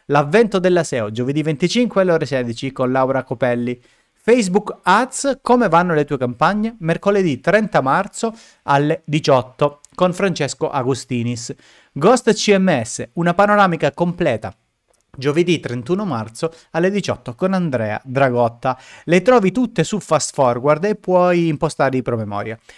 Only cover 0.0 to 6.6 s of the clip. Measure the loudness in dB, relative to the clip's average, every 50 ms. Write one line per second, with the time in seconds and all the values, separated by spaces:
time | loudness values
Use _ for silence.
0 | _ 0 0 0 2 2 2 2 2 2 0 0 2 2 2 2 0 -2 -4 -4
1 | -4 -4 -4 -4 -4 -2 -2 -2 -2 -2 -2 -2 -2 -2 0 0 0 0 0 0
2 | 2 2 2 0 0 -2 -4 -4 -4 -4 -6 -8 -8 -10 -4 -4 -2 -2 0 0
3 | 0 0 0 -4 -4 -6 -6 -4 -2 -2 -2 -2 -4 -6 -6 -8 _ _ _ _
4 | _ _ _ _ 0 2 2 2 2 0 0 -2 -2 -2 -12 -6 _ 2 2 2
5 | 2 -2 -6 -6 -4 -4 -4 -4 _ 2 2 2 4 4 4 2 4 4 2 0
6 | 0 0 -2 -4 -4 -4 -2 0 0 0 0 0